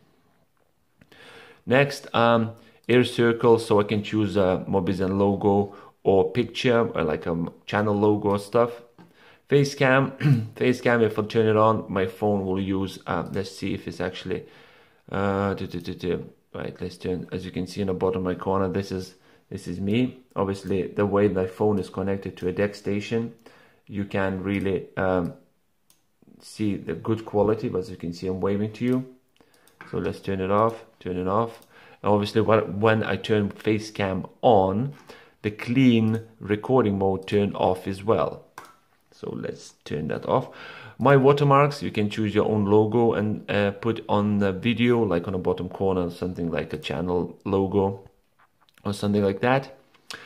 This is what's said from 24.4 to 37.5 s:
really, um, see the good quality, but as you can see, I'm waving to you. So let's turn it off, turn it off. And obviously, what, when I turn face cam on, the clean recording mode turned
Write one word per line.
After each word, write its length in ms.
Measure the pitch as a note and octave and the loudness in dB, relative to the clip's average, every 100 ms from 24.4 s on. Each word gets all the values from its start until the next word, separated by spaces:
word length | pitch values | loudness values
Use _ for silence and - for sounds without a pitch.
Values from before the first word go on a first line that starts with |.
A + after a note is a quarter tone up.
really, 460 | F#2+ G2 F#2+ F#2 - - | -2 -2 -2 -4 -4 -4
um, 360 | F#2+ F#2 E2+ - _ _ _ _ _ _ _ _ _ - | 0 0 -2 -8 _ _ _ _ _ _ _ _ _ -20
see 380 | - - G#2+ F#2+ | -20 -6 -4 -4
the 160 | G#2+ | -6
good 320 | A2 - G#2+ - | -8 -4 -4 -2
quality, 420 | G#2 G2+ A2+ A#2+ | 2 2 2 -2
but 120 | F#2+ | -4
as 120 | - | -6
you 60 | F2+ | -8
can 160 | E2+ | -10
see, 120 | E2+ F#2 | -6 -6
I'm 120 | F#2 | -4
waving 320 | F#2+ G2+ G#2+ | -2 -2 -4
to 120 | G#2+ A#2+ | -4 -2
you. 300 | B2+ B2+ - _ _ _ _ _ _ - | -2 -4 -14 _ _ _ _ _ _ -10
So 60 | F2+ | -6
let's 220 | F2+ F#2 | -6 -6
turn 200 | - F#2+ | -6 -4
it 100 | F#2 | 0
off, 360 | G2+ A2+ A2+ - _ | 2 2 -2 -14 _
turn 180 | F2+ F2+ | -8 -4
it 100 | F#2 | -2
off. 320 | G#2 A#2 - _ - - - | 0 -2 -6 _ -20 -20 -6
And 100 | G2 | 0
obviously, 300 | G#2 G#2 A2+ | 2 2 0
what, 320 | G2+ A2 - | 4 2 2
when 300 | F#2+ A2 A2 | 0 2 2
I 140 | - G2 | 0 -4
turn 320 | - G#2+ G2+ | 0 0 0
face 420 | - A2 A2 G#2+ | -2 -2 -2 -2
cam 340 | - G2 F#2+ - - | -4 -2 -2 -6 0
on, 520 | B2+ G#2 F#2+ G2 C#3 - - - - _ | 4 6 4 0 -4 -8 -20 -20 -20 _
the 100 | G#2+ | -8
clean 720 | G#2+ A#2+ A#2+ C3 A2+ A2 A2 A2 - | -6 -2 4 6 6 4 0 -6 -14
recording 600 | G2 G#2 - C3 G#2+ G2 | -2 -2 2 2 4 2
mode 280 | F#2+ F#2 - | 0 0 0
turned 280 | G#2 G2+ | 0 0